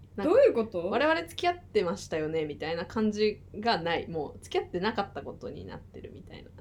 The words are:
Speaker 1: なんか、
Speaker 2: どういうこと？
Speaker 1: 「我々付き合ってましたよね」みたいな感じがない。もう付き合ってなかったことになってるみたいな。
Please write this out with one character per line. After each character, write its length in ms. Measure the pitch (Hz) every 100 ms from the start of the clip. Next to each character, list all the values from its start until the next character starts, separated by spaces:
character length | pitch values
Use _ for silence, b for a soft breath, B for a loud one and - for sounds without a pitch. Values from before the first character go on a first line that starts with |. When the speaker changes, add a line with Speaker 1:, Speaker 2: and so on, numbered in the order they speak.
| - -
Speaker 1:
な 80 |
ん 20 | 294
か、 60 |
Speaker 2:
ど 40 | 453
う 40 |
い 60 | 508
う 40 |
こ 120 | 233
と？ 260 | 220 180 175
Speaker 1:
「我 160 | 220 302
々 160 | 330
付 120 | 330
き 140 | - 349
合 40 |
っ 120 | 349
て 180 | - 214
ま 140 | 175 196
し 120 | -
た 100 | 165
よ 100 | 156
ね」 160 | 160 151
み 120 | 143
た 120 | 151
い 60 | 170
な 80 |
感 260 | 196 226 214
じ 320 | 208 214 208 -
が 260 | 170 220 185
な 160 | 165 165
い。 100 | -
も 260 | 165 143 -
う 20 |
付 160 | - 370
き 40 |
合 40 | -
っ 40 |
て 80 | 180
な 120 | 202
か 100 | 220
っ 120 | 196
た 80 | 143
こ 100 | 143
と 160 | - 104
に 160 | 143
な 120 | 95 87
っ 40 |
て 200 | - -
る 120 | -
み 100 | -
た 120 | -
い 100 | -
な。 60 | - -